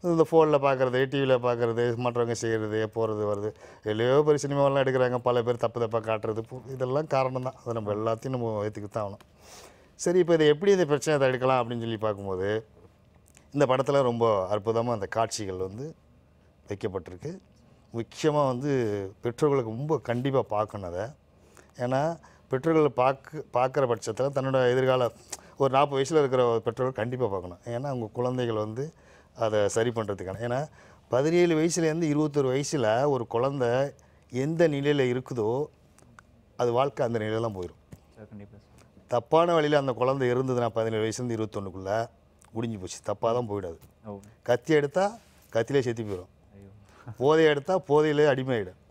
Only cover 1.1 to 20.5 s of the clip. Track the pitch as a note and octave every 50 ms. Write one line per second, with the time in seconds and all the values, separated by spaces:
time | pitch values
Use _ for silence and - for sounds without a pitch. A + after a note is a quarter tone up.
1.1 | C3+ C#3 C#3 C3 C3 B2 A#2+ B2 B2 A#2 A#2+ A#2 A2+ A2+ A#2+ A#2+ A#2+ A2+ B2 B2
2.1 | A#2 A#2+ A#2+ A#2 A#2 A2 - A2+ A2+ A2 G#2+ G#2+ G#2+ A2 A2 G#2+ - A#2 A2+ A2
3.1 | A2 G#2 G#2+ G#2 G#2 G2+ G2+ G#2+ G#2 - - - - - _ G#2+ G#2+ G#2+ A#2 B2
4.1 | C3 C#3+ D3+ D3+ D3+ C#3+ C3+ C#3 C#3+ C#3+ C#3 C#3 C#3 C#3 C3+ C3+ B2+ C3 B2+ B2
5.1 | B2 B2 A#2+ B2+ B2 B2 A#2 A#2 B2 A#2+ - A2+ A2+ A#2+ A#2 A2 A2 A#2 A2 A2
6.1 | A2 A2 A2 A2+ A2 G#2+ A2+ - - B2+ A#2+ A#2 C3+ B2+ B2+ B2 B2+ C#3+ D#3 D3+
7.1 | - C3+ C3+ C3 C3 B2+ B2+ C3 - - - B2 A#2 A2+ G#2+ G2+ G#2 G#2 G#2+ A2+
8.1 | A2+ A2 - C3+ C3 B2+ A#2+ A2+ A2 G#2+ G2+ G#2+ G#2 G#2+ G2+ G2+ - A#2 G#2+ G2+
9.1 | G2 - - _ _ _ - - - - - - - _ _ _ _ _ - F3
10.1 | F3 F#3 F3+ D#3+ E3+ D#3+ D#3 D3 D3 D3 E3+ G3 G3+ F#3 F3+ C#3+ D3 C#3+ - -
11.1 | D#3 C#3+ C3+ C3 B2+ B2 B2+ C3 C3 B2+ A#2+ A2+ B2 A#2+ A#2 A2+ A2+ G#2+ G#2+ G#2+
12.1 | G#2 G2 G2+ G2 F#2+ F#2 F#2 G2+ G#2 A2 A2+ _ _ - - - _ _ _ _
13.1 | _ _ _ _ _ - _ _ - C#3+ C#3+ B2 B2+ C3 - D3 C#3+ C#3 C3+ B2
14.1 | A#2+ A#2 A#2 A#2 G#2+ G2 F#2 F#2 G#2 G#2+ G2+ A2+ A2+ A#2 A#2 B2 A#2+ A2 G2 F#2
15.1 | - A2 A2+ G#2+ - - G#2+ F#2+ F#2 F#2 F#2 F#2+ G2 G#2+ C3+ D#3 D#3+ _ _ _
16.1 | _ _ _ _ _ _ _ _ _ _ _ - G#2 G2 - G#2+ F2+ F#2+ E2 -
17.1 | F2+ F2+ - C#3+ F3+ F#3+ _ _ _ _ _ _ - _ _ _ - A#2+ A2+ -
18.1 | - - - D#3 D3 D3 D3 C3+ B2+ B2 C3+ D3 C#3 C3 A#2+ G#2+ G#2 G2+ G2 F#2+
19.1 | G#2 _ - A#2+ A2+ - D#3 D3 C#3 C#3 B2 A2 A2 A2+ C#3+ D3+ D#3+ C3 - -
20.1 | A#2 A#2+ B2+ C#3 C3 C3+ A2+ -